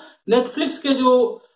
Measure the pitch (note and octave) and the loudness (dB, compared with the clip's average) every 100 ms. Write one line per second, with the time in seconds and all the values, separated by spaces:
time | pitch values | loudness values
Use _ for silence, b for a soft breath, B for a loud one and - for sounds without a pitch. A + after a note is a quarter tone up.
0 | B B - A#3+ B3 - D#4+ - C#4 C4 | B B -2 0 0 -4 -6 -6 -4 0
1 | B3+ B3+ A#3 B B | 2 2 2 B B